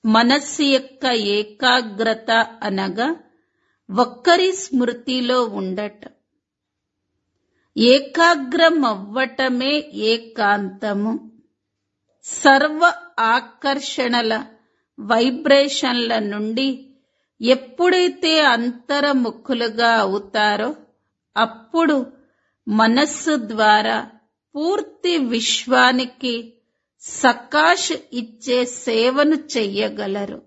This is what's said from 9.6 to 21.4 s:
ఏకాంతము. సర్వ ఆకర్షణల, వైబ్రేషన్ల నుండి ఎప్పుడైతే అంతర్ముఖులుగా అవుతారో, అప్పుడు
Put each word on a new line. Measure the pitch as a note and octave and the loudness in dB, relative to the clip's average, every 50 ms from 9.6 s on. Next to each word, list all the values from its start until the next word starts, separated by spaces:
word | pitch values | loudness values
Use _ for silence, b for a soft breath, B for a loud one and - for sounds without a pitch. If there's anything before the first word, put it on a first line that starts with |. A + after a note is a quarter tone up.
| B3+ C#4 D4 D4+ D4 - F#3+ | -2 -2 -2 -2 -4 -8 -8
ఏకాంతము. | G3+ G#3+ A3 A3+ A3+ A#3 A3+ A3+ A#3 G#3 G3+ G#3 G#3 G3+ F#3 F#3+ - A3 G#3+ G3+ G3+ G3+ A3 A3+ G#3+ - - _ _ _ _ _ _ _ _ _ _ _ _ _ _ _ _ _ _ _ | -4 0 0 0 -2 -4 -12 -6 -2 0 0 0 0 -2 -8 -10 -8 -6 -4 -4 -2 -4 -4 -4 -6 -10 -16 _ _ _ _ _ _ _ _ _ _ _ _ _ _ _ _ _ _ _
సర్వ | - - - - C#4+ C4+ C4+ D4 D4+ D4+ D#4 F4 F4 F4 - - - _ - | -14 -12 2 4 6 6 6 4 0 2 2 2 2 2 0 -14 -10 _ -2
ఆకర్షణల, | A3+ A3 A#3 C4 - - _ _ - C#4 C#4 C#4+ C#4 - - - B3+ A#3+ A#3+ A#3+ A#3 A3 A3 G#3+ - - - _ _ _ _ _ _ _ _ - | 0 0 0 0 -2 -6 _ _ -4 -4 -4 -2 -6 -8 -6 -4 -2 -2 0 0 0 0 -2 -4 -6 -12 -20 _ _ _ _ _ _ _ _ -16
వైబ్రేషన్ల | G#3+ G3+ A#3 A3+ A#3+ C4 B3 D#4 D#4 D4 C#4 C#4 C#4 C#4+ C#4 - - B3+ A#3+ A#3+ A#3 A3+ A#3 A3 | -4 -2 0 2 2 0 -2 -2 2 4 4 4 4 2 -2 -4 -2 -2 -2 -2 -2 -2 -2 -2
నుండి | G#3 G3+ G#3 G#3 G#3+ A3 A3+ B3 C4+ C4+ B3+ - - _ _ _ _ _ _ _ _ _ _ _ | -2 -4 -4 -6 -6 -4 -4 -2 -2 -2 -4 -6 -12 _ _ _ _ _ _ _ _ _ _ _
ఎప్పుడైతే | A3+ A#3+ C4 C4 - - - - F4 F4+ F#4 F#4 F4+ F4+ F4+ - - D#4+ D#4+ D#4 | 0 0 0 0 0 -16 -4 0 2 2 4 2 2 0 -2 -2 0 2 2 4
అంతర్ముఖులుగా | D4+ C4+ A#3+ A#3 A#3 B3 A#3+ - _ - C#4+ C#4+ C#4+ C#4+ C#4 C4 A#3+ A3+ - - - - B3+ A#3 A#3 A#3 G#3+ A3+ A#3 A#3 A#3 | 4 4 2 2 -2 -4 -6 -8 _ -4 -2 0 0 2 0 0 0 -2 -6 -10 -6 -4 -4 -2 -2 -4 -2 0 2 2 4
అవుతారో, | A3 G#3 F#3+ F#3+ G3+ G3 - - A3 G#3+ G#3 G#3 G#3 A3 C4 D4+ - - _ _ _ _ _ _ _ _ _ _ | 2 2 0 -2 -6 -6 -6 -2 0 0 0 0 -2 -4 -6 -8 -10 -18 _ _ _ _ _ _ _ _ _ _
అప్పుడు | G#3 | -2